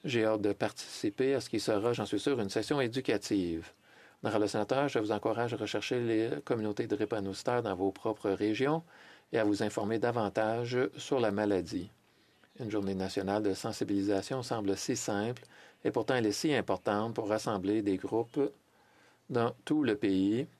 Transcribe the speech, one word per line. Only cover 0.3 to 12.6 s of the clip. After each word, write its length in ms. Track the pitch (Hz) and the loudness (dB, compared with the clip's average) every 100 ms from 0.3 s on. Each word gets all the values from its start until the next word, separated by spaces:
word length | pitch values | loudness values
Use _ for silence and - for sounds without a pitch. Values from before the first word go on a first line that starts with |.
| 107 | 2
de 100 | 101 | 0
participer 800 | 101 107 - - - 110 - 131 | 0 -2 -4 -14 -4 -4 0 0
à 80 | 135 | 0
ce 80 | - | -2
qui 100 | 110 | -4
sera, 340 | - 104 117 | 0 2 2
j'en 120 | 117 104 | 0 -2
suis 140 | 104 | 0
sûr, 200 | 143 131 | 0 0
une 120 | 98 | 0
session 280 | 113 104 147 | -2 0 0
éducative. 920 | 123 123 127 107 - 101 87 82 82 _ _ - - _ | 0 -2 0 -2 0 0 0 -4 -8 _ _ -20 -20 _
Madame 200 | 117 107 | 0 2
le 60 | 104 | 2
sénateur, 400 | 110 107 131 143 | 0 0 0 2
je 120 | 123 | 0
vous 120 | 107 | 0
encourage 440 | 104 110 110 120 113 | 0 0 0 -2 -2
à 20 | |
rechercher 420 | 107 107 - 127 | -4 -4 -2 -2
les 300 | 120 110 113 - - | 2 2 0 -4 -2
communautés 400 | 120 107 104 117 | -2 0 -2 -2
drépanocytaires 800 | 104 107 107 98 95 - 120 | 0 0 -2 -4 -4 0 0
dans 100 | 117 | 0
vos 180 | 90 98 | 0 -2
propres 380 | - 113 110 107 | 0 -4 -2 -2
régions 540 | 95 104 107 131 165 165 - - - _ | 2 0 2 0 0 -4 -20 -20 -20 _
et 60 | 117 | 0
à 40 | |
vous 200 | 107 101 | 2 2
informer 340 | 107 117 104 113 | 0 -2 -2 0
davantage 800 | 120 117 104 113 110 117 120 123 131 - | 0 2 0 2 0 0 0 0 -2 -4
sur 240 | - 139 | -2 2
la 120 | 113 | 2
maladie. 580 | 101 104 95 82 92 90 _ _ _ _ _ _ | 2 2 2 0 -6 -8 _ _ _ _ _ _
Une 100 | - | -10